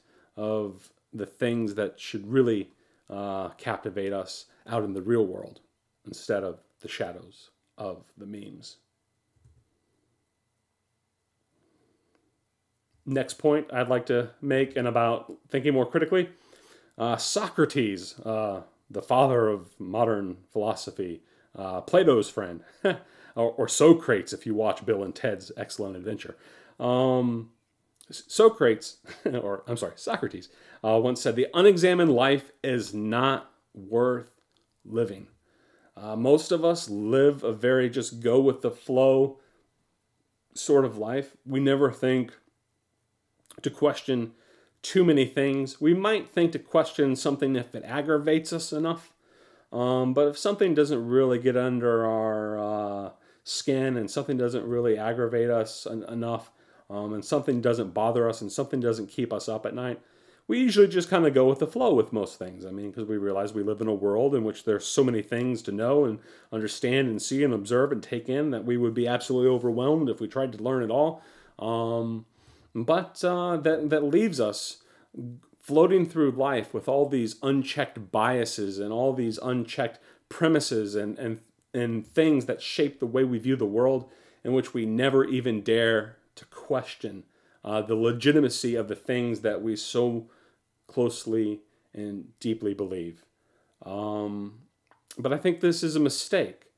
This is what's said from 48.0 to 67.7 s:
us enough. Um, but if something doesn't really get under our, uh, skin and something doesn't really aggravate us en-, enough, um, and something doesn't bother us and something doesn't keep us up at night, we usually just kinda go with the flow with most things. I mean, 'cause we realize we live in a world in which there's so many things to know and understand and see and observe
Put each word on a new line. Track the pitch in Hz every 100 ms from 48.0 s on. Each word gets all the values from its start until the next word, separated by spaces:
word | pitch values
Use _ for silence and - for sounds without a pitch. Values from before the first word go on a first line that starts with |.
| 147 151 147 160 160
us | 165 160
enough. | 151 165 165 - _ _ _ _ _ _
Um, | 120 123 127 127
but | 131 147
if | 147
something | 208 202 190
doesn't | 151 147 131
really | 117 127 131 123
get | 127 123
under | 127 123 120 117 113
our, | 110 110 107 107 107
uh, | 104 107 104 101 98 - _ _
skin | - - - 135 131 123
and | 101
something | - 139 131
doesn't | 120 123
really | 117 120 120 107
aggravate | 110 117 117 120 120
us | 117 110 - -
en-, | 113
enough, | - 117 117 117 - _ _ _ -
um, | 101 104
and | 107
something | - 147 135 123
doesn't | 120 117 98
bother | 98 113 120 117
us | 110
and | 104
something | - 131 135
doesn't | 120 113 101
keep | - 120
us | 104 -
up | 107 107
at |
night, | 120 123 120 - _ _ _ -
we | 240
usually | 254 208 202
just | 180 170
kinda | 185 160
go | 135 131
with | 135
the | 156
flow | 240 247
with | 135 107
most | 110 95 -
things. | 90 92
I | 92
mean, | 95 101
'cause | 104
we | 107 107
realize | 101 98 104
we | 107
live | 101 104
in | 110
a |
world | 101 101 104 135
in | 139
which | 110 -
there's | - 101 -
so | -
many | 131 113
things | 104 117 123 117
to | -
know | 101 117 143
and | 135 107 - - _
understand | 110 107 - 123 131 131
and | 107
see | - 135
and | 143
observe | 113 101